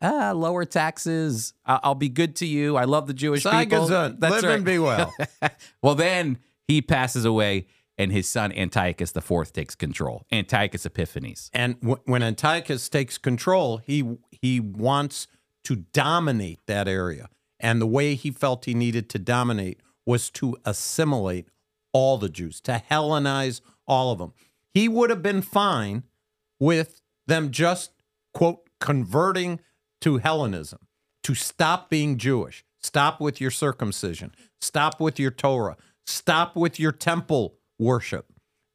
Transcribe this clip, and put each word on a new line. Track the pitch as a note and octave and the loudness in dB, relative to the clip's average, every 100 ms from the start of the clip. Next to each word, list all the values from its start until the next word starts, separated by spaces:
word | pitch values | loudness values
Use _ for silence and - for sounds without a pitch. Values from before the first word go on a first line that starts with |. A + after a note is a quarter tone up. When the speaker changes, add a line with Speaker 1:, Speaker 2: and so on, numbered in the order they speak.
Speaker 1:
"Ah, | F3+ D4 G#3 | -2 0 0
lower | F3+ E3 F3 | 0 -2 -2
taxes. | E3+ E3+ D#3 - E3 D#3+ D#3+ A2+ A2 - - | -2 0 -2 -2 -4 -2 0 -2 -4 -6 0
I, | C3 | 2
I'll | C#3+ C3+ | 2 0
be | C#3+ | 0
good | B2 E3+ - | 0 0 0
to | E3+ | -2
you. | D3 D3 C#3 | 0 2 2
I | B2 | 4
love | D3+ C#3+ | 2 0
the | |
Jewish | C3 D3+ C#3+ | -4 0 0
Speaker 2:
Sei | F#3+ A3 A#3 | 2 2 4
Speaker 1:
people." | D#3+ D#3+ | 4 4
Speaker 2:
gesund. | F3+ D3 B2 | 2 0 0
Speaker 1:
That's | D#3+ G#3+ | 2 2
Speaker 2:
Live | F#3+ | 2
and | A3 F#3 | 2 2
Speaker 1:
right. | |
Speaker 2:
be | F3 | 2
well. | D3+ G#2+ - - D3 - | 2 2 0 -4 -8 -2
Speaker 1:
<laughs> | D3+ - - _ | -4 -4 -20 _
Well, | C3 C#3+ | 2 4
then | E3+ F#3 D#3+ B2 _ _ - | 2 2 0 -2 _ _ 0
he | D3+ | 2
passes | - C#3 B2+ B2 A2+ | 2 2 0 0 2
away, | A2 G#2 G2 F#2 _ _ - | 4 2 0 -4 _ _ -2
and | G2 | 0
his | G2+ F2+ | 0 0
son | A#2+ G#2 | -2 -2
Antiochus | G2 F#2 A2 F2+ E2+ E2+ | -2 -2 0 0 -2 -4
the | D#2+ | -6
fourth | - E2+ D#2 | -2 -2 -2
takes | - C#2+ - | -6 -8 -6
control. | D2+ - C#2+ A1 - | -6 -4 -6 -8 -6
Antiochus | A2+ F#2+ A2 G2+ - - | -4 -2 -2 -2 -4 -8
Epiphanes. | - E2 - C2 - - | -6 -6 -6 -10 -12 -8
Speaker 2:
And | A#2+ B2 B2 | -4 -4 -2
w-, | A#2 B2+ - | -2 -2 0
when | B2 | 0
Antiochus | A#2 G#2+ D3+ E3 E3 C3 - | 0 0 0 0 -2 -6 -2
takes | C#3+ C3 - | -2 -2 -4
control, | - A#2+ - F#3+ C#3+ A2+ | -4 -2 0 2 2 -2
he, | A2+ D3 B2 A#2+ _ | -2 -2 -2 -4 _
he | _ B2+ B2 | _ -2 0
wants | G#2+ G2 A#2+ C#3+ C#3+ - - _ _ _ - | -2 -2 0 0 -2 -8 -14 _ _ _ -6
to | A#2+ E2+ | -6 -2
dominate | D3 C#3 E3+ D#3 A#2 F#2 E2 - | 0 2 2 2 0 -4 -8 -4
that | G2+ G2 | -2 0
area. | F#2+ F2+ D2 A#1 _ _ - | -2 -2 -6 -14 _ _ -4
And | A#2 A#2 | 0 0
the | A2+ | 2
way | C3 D3 C#3 | 2 0 -2
he | D3 | -6
felt | B2 C#3 B2+ | -2 -2 -2
he | - | -2
needed | A#2+ A#2+ A#2 A2 | -2 0 -2 -4
to | G#2 | -6
dominate | F#2 B2 B2 A2 F#2+ - _ _ - | -2 0 0 -2 -4 -8 _ _ 0
was | A#2+ - | 0 -2
to | - C3 A#2 | -4 -4 -4
assimilate | - G2+ - - D#3 C3 F#2+ F2+ - _ _ _ _ | -4 -4 -4 0 0 2 0 -4 -8 _ _ _ _
all | C3 C3 B2+ | 2 4 2
the | G2+ | -2
Jews, | D#2 E2+ - | -6 -10 -8
to | - A#2 - | -4 -4 0
Hellenize | D3+ D3+ D3+ C#3+ C3+ C3+ A#2 _ _ - | 0 2 0 0 -2 -2 -6 _ _ 0
all | C3 B2+ | 0 2
of | G#2 | -2
them. | E2+ - _ _ _ | -6 -14 _ _ _
He | F#3+ A3+ | 2 2
would | A3+ A#3 | 4 2
have | G#3+ | 2
been | G3 G3 | 0 -2
fine | F#3 G3+ G3+ C#3+ G2+ G#2 - _ _ _ _ - | 0 2 2 2 -2 -4 -8 _ _ _ _ 0
with | C#3+ E3 D#3+ - _ _ - | 2 2 0 -8 _ _ -2
them | D#3+ D3 | 0 0
just, | B2+ E3+ F3+ - _ _ _ _ | 0 0 0 -6 _ _ _ _
quote, | - E3+ - _ - | 0 0 0 _ -8
converting | - C#3+ G2 C3 F#3 F#3 F3+ E3+ _ _ _ - | -2 0 0 2 2 0 -2 -6 _ _ _ -4
to | E3 C3 | 0 2
Hellenism, | D#3 D#3+ B2 F#2 D2+ - _ _ _ _ | 0 0 -2 -4 -8 -16 _ _ _ _
to | - | -4
stop | B2 - - D#3+ F3+ - | -4 -4 0 2 0 0
being | D#3 D3 B2+ | 0 0 0
Jewish, | A#2+ B2+ C#2+ - _ _ | 0 0 -2 -10 _ _
stop | - D3 D3 D#3 | -4 2 2 0
with | D3+ - | -4 -2
your | C3 | -4
circumcision, | - D3 B2 G#2+ - F#2 D#2+ - - _ - | 0 -2 -2 -4 -4 -6 -8 -12 -18 _ -10
stop | - D3+ D3+ - | -4 0 0 0
with | D#3+ D3 | -2 0
your | C3+ | -2
Torah, | B2 C#3 C3 G2+ C#2 _ _ - | 0 0 2 -2 -6 _ _ -10
stop | - - D#3+ F3 F3 | -4 2 2 2 0
with | E3+ - | 0 0
your | D#3 | -2
temple | D3 - E3+ - C#3+ G2 - _ - | 0 0 0 2 0 0 -6 _ -2
worship. | A2+ B2 - D#2+ - _ _ _ _ | 2 2 -2 -8 -10 _ _ _ _